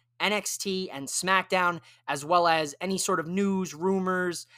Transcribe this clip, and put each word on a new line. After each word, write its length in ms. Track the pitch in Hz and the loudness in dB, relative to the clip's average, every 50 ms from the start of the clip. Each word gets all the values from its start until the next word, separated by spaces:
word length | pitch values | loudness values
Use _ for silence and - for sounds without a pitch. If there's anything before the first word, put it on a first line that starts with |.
| _ _ _ - | _ _ _ -2
N 120 | 165 190 208 | -2 0 0
X 240 | 208 - - - - | 0 -2 -4 -6 -6
T 320 | - 202 190 185 185 - | -4 -4 -4 -4 -4 -6
and 180 | 107 139 139 131 | -8 -10 -10 -8
SmackDown, 720 | - - - 185 190 190 180 - 190 185 180 175 175 165 - - - _ _ - | -6 -4 0 2 2 2 2 2 2 2 2 2 0 -2 -6 -16 -20 _ _ -6
as 160 | 143 147 143 | -6 -4 0
well 220 | 151 175 175 170 | 2 4 6 6
as 280 | 170 160 160 156 147 143 - | 6 4 4 2 0 -4 -6
any 180 | 180 185 190 185 | -4 -2 -2 -2
sort 220 | - - 190 170 | 0 0 0 0
of 60 | 151 | -2
news, 480 | 160 175 190 202 196 196 190 185 156 143 | -2 -2 0 0 2 0 0 -2 -4 -6
rumors, 720 | 151 170 190 196 190 185 185 185 180 180 180 170 - - - _ | -2 0 0 0 0 0 0 0 0 -2 -2 -4 -6 -10 -16 _